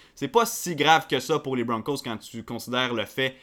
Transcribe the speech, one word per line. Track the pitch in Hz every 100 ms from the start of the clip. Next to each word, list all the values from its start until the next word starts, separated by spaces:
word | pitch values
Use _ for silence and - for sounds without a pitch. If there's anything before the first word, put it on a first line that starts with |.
| -
C'est | - 139
pas | 233 226
si | - 180 147
grave | 147 160 -
que | 135
ça | - 151
pour | 139 131
les |
Broncos | 117 113 107 139
quand | 127 110
tu | - 117
considères | 110 117 120 123 127
le | 117 101
fait | - 131 131